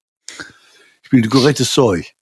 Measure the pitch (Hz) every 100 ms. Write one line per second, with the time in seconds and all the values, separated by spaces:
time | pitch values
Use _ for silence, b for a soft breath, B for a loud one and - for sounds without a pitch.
0 | _ _ - B B B B B B B
1 | _ 131 110 127 135 147 123 - 123 90
2 | - _